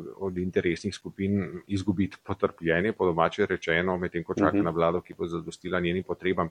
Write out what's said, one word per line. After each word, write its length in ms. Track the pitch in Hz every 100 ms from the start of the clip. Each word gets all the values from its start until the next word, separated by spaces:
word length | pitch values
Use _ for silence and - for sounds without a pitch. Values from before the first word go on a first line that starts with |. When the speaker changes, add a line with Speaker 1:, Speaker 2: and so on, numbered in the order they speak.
| 80 -
Speaker 1:
od 220 | 98 90
interesnih 560 | 90 98 90 82 101
skupin 680 | - 87 - 98 101 80 85 -
izgubi 440 | 98 92 90 90 -
potrpljenje, 680 | - 95 101 - 82 82 107
po 140 | - 92
domače 400 | 82 85 - 101
rečeno, 520 | 90 - 82 92 90
medtem 260 | 87 87
ko 100 | 82
čaka 220 | 92 80 98
Speaker 2:
Mhm. 80 |
Speaker 1:
na 60 | 87
vlado, 300 | 82 82 87
ki 140 | - 87
bo 80 | 90
zadostila 540 | 85 82 - 90 90
njenim 240 | 87 90
potrebam, 440 | 90 87 92 92 85